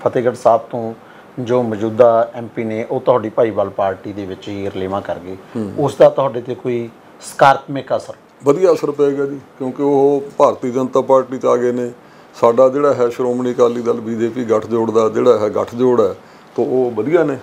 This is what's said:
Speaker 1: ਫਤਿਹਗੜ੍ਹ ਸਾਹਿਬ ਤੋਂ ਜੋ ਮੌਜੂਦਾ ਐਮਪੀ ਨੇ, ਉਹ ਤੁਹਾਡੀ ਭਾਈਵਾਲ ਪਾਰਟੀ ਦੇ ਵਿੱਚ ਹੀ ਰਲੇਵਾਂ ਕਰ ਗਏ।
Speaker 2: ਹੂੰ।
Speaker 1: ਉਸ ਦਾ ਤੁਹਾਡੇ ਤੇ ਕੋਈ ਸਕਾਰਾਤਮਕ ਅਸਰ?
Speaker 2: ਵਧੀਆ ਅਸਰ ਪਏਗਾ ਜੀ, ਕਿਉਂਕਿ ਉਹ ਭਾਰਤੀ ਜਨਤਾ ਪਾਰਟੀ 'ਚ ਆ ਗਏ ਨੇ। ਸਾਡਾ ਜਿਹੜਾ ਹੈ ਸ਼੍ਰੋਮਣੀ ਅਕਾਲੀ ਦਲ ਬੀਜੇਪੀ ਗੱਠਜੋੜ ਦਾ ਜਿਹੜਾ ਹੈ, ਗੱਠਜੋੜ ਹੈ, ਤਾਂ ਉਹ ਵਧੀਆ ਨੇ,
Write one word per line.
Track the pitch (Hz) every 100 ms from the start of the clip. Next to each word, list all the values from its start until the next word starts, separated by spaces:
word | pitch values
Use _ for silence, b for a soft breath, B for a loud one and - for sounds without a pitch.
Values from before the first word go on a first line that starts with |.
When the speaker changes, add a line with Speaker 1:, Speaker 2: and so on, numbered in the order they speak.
Speaker 1:
ਫਤਿਹਗੜ੍ਹ | 117 131 120 117
ਸਾਹਿਬ | 117 113
ਤੋਂ | - 123 113 113 B B B -
ਜੋ | 117 127
ਮੌਜੂਦਾ | 117 107 110 110 120 113 117 123
ਐਮਪੀ | 113 -
ਨੇ, | 113 110 117
ਉਹ | 131
ਤੁਹਾਡੀ | - 123 107
ਭਾਈਵਾਲ | - 117 101 98
ਪਾਰਟੀ | 95 98 95 -
ਦੇ | 101 98
ਵਿੱਚ | 92 -
ਹੀ | 101 98
ਰਲੇਵਾਂ | 95 95 98
ਕਰ | 98 95
ਗਏ। | 90 95 - 120
Speaker 2:
ਹੂੰ। | 104 101
Speaker 1:
ਉਸ | 143 -
ਦਾ | 151
ਤੁਹਾਡੇ | 147 135 120
ਤੇ | 120 120
ਕੋਈ | 131 120 117 - - -
ਸਕਾਰਾਤਮਕ | - - 143 135 - 139 123 113
ਅਸਰ? | - - _ _
Speaker 2:
ਵਧੀਆ | 135 147 185
ਅਸਰ | 151 147
ਪਏਗਾ | 143 143 139 139
ਜੀ, | 139 - -
ਕਿਉਂਕਿ | 131 123
ਉਹ | 143 139 139 143 139 -
ਭਾਰਤੀ | 139 107 131
ਜਨਤਾ | 120 127 135
ਪਾਰਟੀ | 127 131 127 127
'ਚ | 127
ਆ | 123
ਗਏ | 123
ਨੇ। | 123 123 120 B B B -
ਸਾਡਾ | 117 117 131
ਜਿਹੜਾ | 135 143
ਹੈ | 123 120
ਸ਼੍ਰੋਮਣੀ | 120 123 123 127
ਅਕਾਲੀ | 123 120 120
ਦਲ | 117
ਬੀਜੇਪੀ | 117 110 113 117 123
ਗੱਠਜੋੜ | 117 110 107 113 113
ਦਾ | 107 110
ਜਿਹੜਾ | 110 123 110
ਹੈ, | 107
ਗੱਠਜੋੜ | 101 101 120 127 120
ਹੈ, | 101 - B B B -
ਤਾਂ | 127
ਉਹ | 131 123 113
ਵਧੀਆ | 117 170
ਨੇ, | 151 131